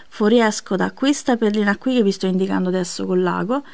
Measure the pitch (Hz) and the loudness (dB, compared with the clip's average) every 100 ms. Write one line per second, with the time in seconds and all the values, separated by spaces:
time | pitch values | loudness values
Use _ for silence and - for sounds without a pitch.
0 | - - 214 240 220 208 - 185 185 - | -12 -2 4 4 2 -2 -4 -2 -2 -2
1 | 269 285 - 240 220 214 202 202 262 254 | -2 0 0 0 2 0 0 0 0 2
2 | 196 190 190 185 190 190 180 185 180 - | 2 0 0 0 0 0 0 -2 -4 -6
3 | 190 185 180 180 180 262 - | -2 0 0 -2 -2 -4 -6